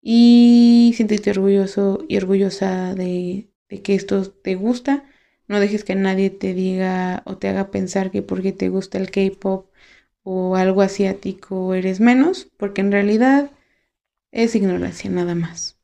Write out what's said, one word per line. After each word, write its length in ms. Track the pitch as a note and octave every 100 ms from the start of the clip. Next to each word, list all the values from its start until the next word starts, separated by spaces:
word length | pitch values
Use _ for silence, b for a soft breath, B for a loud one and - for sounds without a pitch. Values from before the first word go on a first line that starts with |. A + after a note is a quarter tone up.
Y 920 | - A#3 A#3+ A#3+ A#3+ A#3+ A#3+ A#3 A#3
siéntete 360 | A#3 G#3+ G#3+ G#3
orgulloso 760 | G3 G3 G3 G3 G3 G3 G3 -
y 80 | G3
orgullosa 800 | F#3 G3 G3 - G3 F#3 F#3
de, 560 | F#3 F3+ F3+ F3+ F#3+ - _ _
de 140 | G3
que 120 | -
esto 360 | G3 G3 G3 F#3+
te 240 | _ -
gusta. 500 | F#3 G#3 B3 - C#4+ b b b b _
No 120 | G#3
dejes 240 | G3+ G#3
que 100 | G3+
nadie 360 | G3 G3 F#3+ G3
te 240 | G3 F#3+
diga 680 | F3+ F#3 F#3 F#3 F#3 F3+ F#3
o 140 | - F#3+
te 100 | G3
haga 220 | F#3+ G3
pensar 400 | G3 F#3 G3 F#3+
que 120 | G3
porque 300 | G3 F#3+ F#3+
te 160 | F#3+ F#3
gusta 300 | F#3+ F#3 G3
el 120 | F#3+
K-pop 600 | - F#3+ G3 G3 F#3+ _ b b b b _
o 340 | - F#3 F#3 F#3
algo 260 | F#3 F#3+
asiático 920 | G3 - F#3+ G3 F#3+ G3 - F#3+ F#3
eres 260 | F#3 F#3 F#3
menos, 480 | A#3 B3+ D4+ F#4 - _
porque 240 | G3+ G3+
en 100 | G3+
realidad 600 | G3+ G3+ G#3+ B3+ C#4 C#4+ _ _ _ _ _ _ _ _
es 240 | - A3+ A3+
ignorancia 520 | G3 F3+ F#3 E3+ G3
nada 240 | F3+ F3 F3
más. 420 | E3 E3+ - _